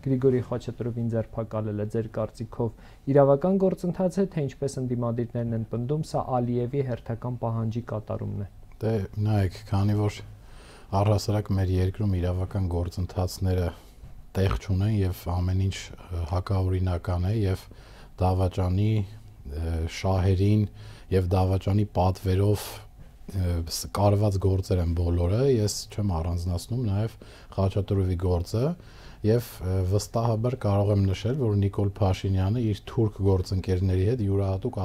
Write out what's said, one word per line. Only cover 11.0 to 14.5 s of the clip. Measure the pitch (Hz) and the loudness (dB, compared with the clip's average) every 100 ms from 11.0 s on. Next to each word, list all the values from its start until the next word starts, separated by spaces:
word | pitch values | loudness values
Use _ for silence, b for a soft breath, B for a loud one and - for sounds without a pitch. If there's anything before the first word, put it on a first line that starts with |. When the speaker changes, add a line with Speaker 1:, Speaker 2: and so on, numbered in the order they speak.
Speaker 2:
առհասարակ | 104 104 - 104 104 98 | 2 2 2 -2 0 0
մեր | 92 92 | 2 2
երկրում | 92 - 104 92 | 2 0 0 2
իրավական | 87 90 92 104 92 87 | 0 0 -2 -2 0 0
գործընթացները | 87 - 90 - 92 - 92 92 87 - B B B B - - | -2 -4 -4 -2 -4 0 0 2 0 -4 B B B B -8 0
տեղ | 98 | 0